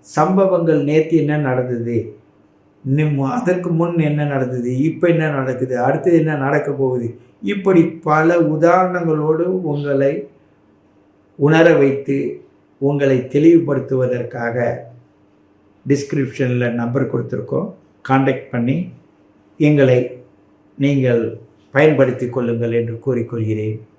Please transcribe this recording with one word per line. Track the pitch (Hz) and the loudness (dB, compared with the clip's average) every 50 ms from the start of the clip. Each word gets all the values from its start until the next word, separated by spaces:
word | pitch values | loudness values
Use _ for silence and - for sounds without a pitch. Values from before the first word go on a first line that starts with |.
சம்பவங்கள் | _ - - 156 156 180 185 190 196 190 185 170 165 160 156 147 139 | _ -6 -2 0 0 2 2 2 2 2 2 0 2 2 0 0 0
நேத்து | 143 151 160 156 160 165 | 2 2 2 2 2 2
என்ன | 160 143 147 151 | 0 2 2 0
நடந்தது, | 151 147 135 127 127 123 123 123 117 113 117 117 113 101 - - - _ _ _ _ _ _ _ _ _ _ _ _ _ | 0 0 0 -2 -2 -2 -4 -4 -4 -4 -2 -2 -4 -4 -6 -12 -20 _ _ _ _ _ _ _ _ _ _ _ _ _
நிம்-, | 131 135 147 156 151 147 135 135 135 | -2 0 0 0 0 0 -2 -2 -2
அதற்கு | 131 240 - 175 180 180 175 175 | -2 -2 0 0 -2 -2 -2 -2
முன் | 165 160 170 170 170 170 | 0 0 0 0 0 0
என்ன | 156 151 147 151 147 | 0 0 0 -2 -2
நடந்தது, | 147 139 139 135 123 127 127 120 123 127 127 | -2 -2 -2 -2 -2 -4 -4 -4 -4 -2 0
இப்ப | 139 160 151 - - 175 | 0 -2 -2 0 0 2
என்ன | 165 156 156 156 | 2 2 0 -2
நடக்குது, | 143 135 131 131 127 - 127 127 127 120 | -2 -2 -4 -4 -4 -4 -4 -4 -2 -2
அடுத்தது | 120 135 147 - - 185 170 160 | 0 0 0 0 0 2 2 4
என்ன | 156 156 156 | 2 2 -2
நடக்க | 143 135 135 147 151 147 - 139 | -2 -2 0 0 0 -2 -2 -2
போகுது, | 131 135 131 127 123 117 110 - - - _ _ _ - | -2 -2 -2 -2 -2 -4 -6 -10 -12 -20 _ _ _ -6
இப்படி | 196 202 202 185 196 185 165 165 | -6 -6 -2 0 2 4 4 4
பல | - - - - 156 151 156 156 165 175 175 | 2 0 -6 -2 0 2 2 4 2 2 2
உதாரணங்களோடு | 160 151 156 151 156 170 180 185 185 180 180 180 165 165 156 151 147 156 160 160 170 180 190 185 180 | 2 0 0 2 4 4 4 4 2 2 0 -2 -2 0 -2 0 0 0 0 0 0 -2 -2 -4 -4
உங்களை | 156 143 143 143 143 139 135 139 139 151 - 139 - _ _ _ _ _ _ _ _ _ _ _ _ _ _ _ _ _ _ _ _ _ - | -4 -4 -4 -2 -2 0 2 2 0 0 -2 -8 -12 _ _ _ _ _ _ _ _ _ _ _ _ _ _ _ _ _ _ _ _ _ 0
உணர | 139 147 156 160 165 170 160 | 2 4 4 6 6 6 6
வைத்து | 143 139 135 135 139 - - 139 139 - 123 - - - _ _ _ _ _ _ _ | 6 4 2 0 -2 -4 -4 -4 -2 -2 -4 -6 -10 -16 _ _ _ _ _ _ _
உங்களை | 135 139 143 143 139 135 131 123 | -2 0 0 2 2 2 2 2
தெளிவுபடுத்துவதற்காக | 123 120 - 143 151 165 170 160 135 143 143 131 - - 135 131 127 123 127 120 120 - - 127 120 117 120 127 120 113 - - - - - - _ _ _ _ _ _ _ _ _ _ _ _ _ _ _ _ _ | 0 0 0 4 6 6 6 6 4 2 -2 -4 -2 -2 -2 -2 0 0 -2 -4 -6 -8 -8 -6 -6 -4 -2 -2 -2 -2 -4 -6 -10 -18 -20 -20 _ _ _ _ _ _ _ _ _ _ _ _ _ _ _ _ _
டிஸ்கிரிப்ஷன்ல | 127 139 139 - - - 147 135 127 - - 135 123 123 123 123 120 117 | -2 0 0 0 -4 -4 -4 -4 -4 -4 -4 -4 -2 0 0 -2 -2 -2
நம்பர் | 120 117 120 120 139 123 - | -2 -4 -2 -2 -2 -2 -2
கொடுத்துருக்கோம். | - 127 120 - - - - - - 135 180 226 - - _ _ _ _ _ - | -2 -6 -6 -4 -8 -8 -8 -4 -4 -4 -4 -6 -10 -16 _ _ _ _ _ -2
கான்டாக்ட் | 131 135 135 131 127 - - - | 0 2 2 0 0 -2 -6 -8
பண்ணி | - 120 117 123 139 165 180 - - - _ _ _ _ _ _ _ _ _ _ _ _ | -6 -4 -2 -2 -2 -4 -4 -8 -12 -20 _ _ _ _ _ _ _ _ _ _ _ _
எங்களை | 156 151 151 143 135 127 127 123 127 - - - - _ _ _ _ _ _ _ _ _ _ - | 2 4 4 6 6 4 4 2 0 -2 -8 -14 -20 _ _ _ _ _ _ _ _ _ _ -2
நீங்கள் | 139 139 143 135 127 127 120 113 113 113 110 - - _ _ _ _ _ _ | -2 0 0 2 2 2 2 0 0 -2 -6 -10 -16 _ _ _ _ _ _
பயன்படுத்திக் | 131 151 156 147 127 135 123 117 - 123 120 120 | 4 4 4 6 4 2 2 2 -4 -6 -6 -4
கொள்ளுங்கள் | 135 120 117 117 113 117 117 113 | -4 -4 -2 -2 -2 -4 -2 -2
என்று | 117 117 113 113 113 - | -2 -2 -4 -8 -8 -6
கூறிக்கொள்கிறேன். | 139 127 117 110 117 - 117 110 107 110 107 107 107 107 110 - _ _ | -4 -4 -4 -4 -6 -6 -6 -4 -4 -4 -4 -4 -6 -6 -8 -12 _ _